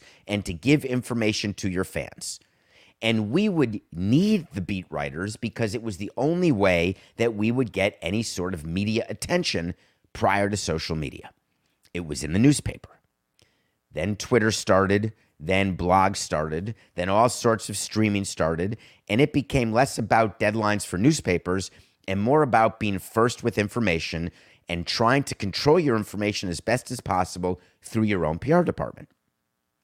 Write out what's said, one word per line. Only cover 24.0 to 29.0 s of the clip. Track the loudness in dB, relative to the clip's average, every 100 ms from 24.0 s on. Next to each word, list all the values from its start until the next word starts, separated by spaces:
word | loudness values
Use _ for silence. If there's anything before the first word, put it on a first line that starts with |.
| -2 -6 -6 -10 _ _ -8
and | -6 -4
trying | 0 2 2
to | 0 -6
control | -6 0 2 4
your | 4 0
information | -2 -4 -4 -2 -6
as | -6
best | -2 -4 -4
as | -10
possible | -2 -2 -2 -4 -4 -4 _ _
through | -6 -2
your | 0 0 0
own | -2
P | 2
R | 2
department. | 2 -4 -8 -10